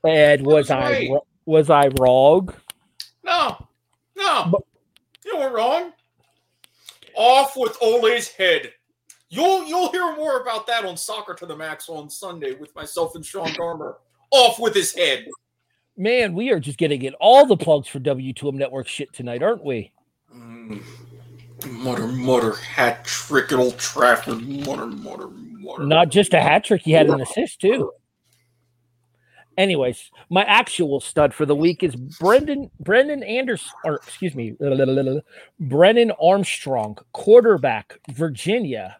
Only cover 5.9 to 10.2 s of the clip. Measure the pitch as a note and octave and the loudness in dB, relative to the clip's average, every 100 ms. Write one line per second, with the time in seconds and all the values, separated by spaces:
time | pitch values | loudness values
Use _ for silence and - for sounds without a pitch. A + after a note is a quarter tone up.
5.9 | _ _ _ _ _ _ _ _ _ - | _ _ _ _ _ _ _ _ _ -20
6.9 | _ _ - A#3 C4 C4+ C4 A3+ - A3+ | _ _ 2 6 6 4 -2 -6 0 0
7.9 | A#3+ A3+ A#3+ - - F#3 D#3 B2 _ _ | 2 2 0 -6 -2 0 0 -4 _ _
8.9 | _ _ _ _ F#3 F4 F#4+ D#4 F4 F4 | _ _ _ _ -2 0 0 -2 -4 -2
9.9 | F4+ F4 D4+ | -2 -6 -4